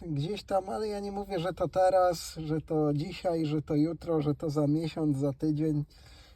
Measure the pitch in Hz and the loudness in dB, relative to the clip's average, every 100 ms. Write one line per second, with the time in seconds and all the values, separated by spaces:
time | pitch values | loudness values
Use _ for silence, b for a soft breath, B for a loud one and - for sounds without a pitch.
0 | 170 143 165 202 - 196 190 220 214 202 | -6 -4 -2 -6 -2 -2 -2 -6 -4 -4
1 | 202 196 196 185 180 160 170 185 185 185 | -6 -8 -4 -4 -4 -2 -2 4 4 6
2 | 180 165 - 160 156 156 - 156 151 147 | 4 2 -6 -10 -4 -4 0 0 2 2
3 | 185 160 185 165 156 151 - 151 160 160 | -2 -2 -2 0 0 -2 0 2 2 -2
4 | 170 160 147 143 160 147 147 156 160 175 | 0 2 2 0 -2 0 2 2 0 -2
5 | 156 135 143 135 156 147 160 147 147 B | 0 2 0 0 -2 0 0 0 -4 B
6 | B B B | B B B